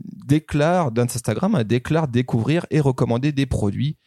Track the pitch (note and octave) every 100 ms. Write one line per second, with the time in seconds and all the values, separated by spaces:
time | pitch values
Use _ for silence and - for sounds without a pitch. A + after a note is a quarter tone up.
0 | - - A#2+ D3+ - D3 D3+ F3+ D3 A2+
1 | A#2+ A#2+ - A2 F#3+ F#3 G#2+ A#2+ - D#3
2 | D3+ A#2+ B2+ A#2+ A2+ E3+ - D#3 C#3 B2+
3 | A#2 A#2 D3 C#3 C3+ - G#2 G#2 C#3 -